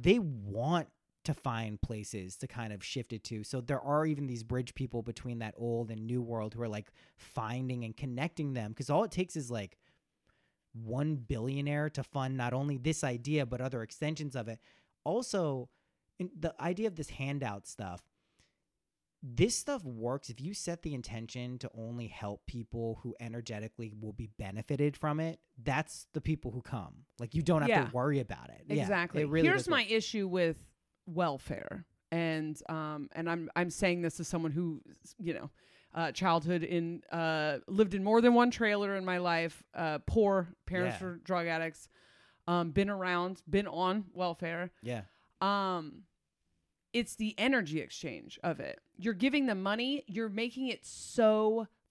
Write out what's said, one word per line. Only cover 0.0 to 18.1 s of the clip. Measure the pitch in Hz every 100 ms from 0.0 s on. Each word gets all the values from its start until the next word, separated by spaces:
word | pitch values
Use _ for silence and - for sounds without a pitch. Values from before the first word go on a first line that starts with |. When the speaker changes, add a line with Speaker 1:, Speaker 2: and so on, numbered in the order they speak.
Speaker 1:
They | 120 233
want | 170 120 101 101 135 175 - _ _ _
to | -
find | 147 135 113 113 104
places | - 107 104 107 92 -
to | 127
kind | 123 110
of | 101
shift | - 131 117
it | 110
to. | - 110
So | 107 131
there | 120 139
are | 135 147
even | 156 143 139
these | 120
bridge | 113 123 123
people | - 131 117
between | 120 - 127 117
that | 110 -
old | 117 117 113
and | 110
new | 110 123
world | 117 117 107
who | 117
are, | 117
like, | 107 - _ - _
finding | - - 110 127 131 123
and | 113 -
connecting | 139 123 165 - 147
them. | 127 107
'Cause | 110 139
all | 151
it | 214
takes | - 175 160
is, | 123
like, | 117 98 _ _ _ _ _ _ _ _ _ _
one | 113 110 123 151
billionaire | 147 113 117 123 139 143 147 151
to | 143
fund | - 139 131 131
not | 120
only | 127 147 135
this | 139 156
idea, | 139 123 127 151 123
but | 123
other | 131 120
extensions | 110 - 151 151 147
of | 127 113
it. | 113 _ _ _ _
Also, | - 214 240 202 160 135 123 _ _ _ _ -
in | 180 -
the | 160 -
idea | 165 185 220
of | 160
this | 143
handout | - 135 143 123 101 -
stuff, | - 98 90 -